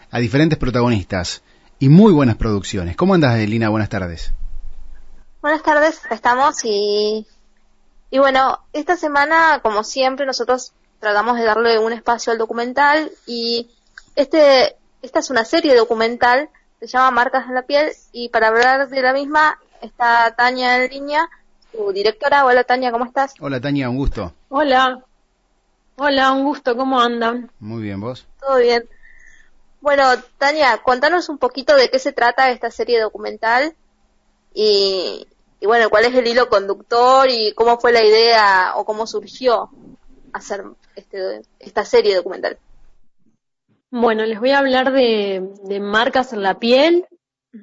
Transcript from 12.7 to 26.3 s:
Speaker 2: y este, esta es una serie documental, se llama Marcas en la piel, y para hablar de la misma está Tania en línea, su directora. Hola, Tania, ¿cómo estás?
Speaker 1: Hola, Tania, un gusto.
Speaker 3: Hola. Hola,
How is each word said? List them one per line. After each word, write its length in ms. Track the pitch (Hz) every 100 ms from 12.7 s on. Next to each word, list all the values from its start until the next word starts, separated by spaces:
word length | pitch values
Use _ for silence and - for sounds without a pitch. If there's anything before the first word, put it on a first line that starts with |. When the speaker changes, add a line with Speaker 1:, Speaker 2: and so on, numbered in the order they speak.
| 254 285 302 311 - -
Speaker 2:
y 460 | 240 233 233 233 _ _ - _ -
este, 600 | 277 320 285 262 - - _ _
esta 180 | 247 320
es 100 | -
una 120 | 247
serie 320 | 226 330 320 247
documental, 720 | 226 220 226 240 247 254 302 _ _ _
se 60 | 233
llama 240 | 254 262
Marcas 380 | 240 247 262 247
en 80 | 254
la 80 |
piel, 260 | 247 285 302 - _
y 180 | 233 240
para 200 | 233 220
hablar 380 | 226 254 269 277
de 120 | 269
la 100 | 254
misma 460 | 269 285 302 311 - _ _
está 520 | 233 - 240 233 226 233
Tania 440 | 247 254 254 247
en 100 | 254
línea, 360 | 277 285 294 330 - _ _ _
su 180 | 453 202
directora. 540 | 196 208 220 285 277 262
Hola, 180 | 247
Tania, 280 | 247 254 254
¿cómo 120 | 233 247
estás? 280 | 277 269 -
Speaker 1:
Hola, 180 | 143 131
Tania, 300 | 143 143 127
un 80 | 127
gusto. 340 | 139 - 90 - _
Speaker 3:
Hola. 540 | 277 302 254 262 254 - _ _ _ _ _ _ _ _ -
Hola, 340 | 285 269 262